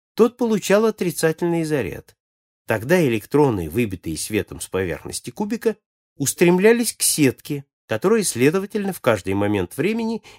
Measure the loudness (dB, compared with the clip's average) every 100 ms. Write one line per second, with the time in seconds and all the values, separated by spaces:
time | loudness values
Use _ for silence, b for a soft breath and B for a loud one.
0 | _ 2 2 2 -2 0 2 2 2 0
1 | -4 0 -2 0 0 0 0 -2 -4 -8
2 | -14 _ _ _ _ _ -4 -4 2 2
3 | 2 0 2 2 4 2 -2 -2 -2 -4
4 | -8 -8 -4 -4 -4 -10 -6 -4 -4 -6
5 | -10 -12 -10 -8 -6 -4 -4 -6 _ _
6 | _ -6 -6 2 2 4 4 4 0 -4
7 | -2 2 2 0 -8 -10 -12 _ -8 -2
8 | 0 2 0 2 2 2 -2 -4 -6 -2
9 | 0 0 -2 -2 0 0 -2 -2 -2 -2
10 | -4 -6 B